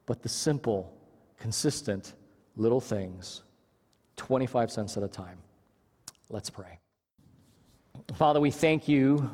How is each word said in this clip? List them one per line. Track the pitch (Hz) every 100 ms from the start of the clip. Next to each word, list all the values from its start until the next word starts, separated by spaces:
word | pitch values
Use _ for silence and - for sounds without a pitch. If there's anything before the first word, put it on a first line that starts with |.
| -
but | -
the | 120
simple, | - - 143 120 101 90 - - _ _ _
consistent | 113 110 156 - - 98 - - _ _ _ -
little | 110 127
things. | - 107 92 90 90 - - _ _ _ _ _ _ -
Twenty-five | - 131 127 127 117
cents | - 104 -
at |
a | 98
time. | - 90 90 - _ _ _ _ _ - - _
Let's | 110 -
pray. | - 92 85 _ _ _ _ _ _ _ _ _ _ _ - - -
Father, | 156 147
we | 147
thank | - 160 156 -
you | 147 135 147 127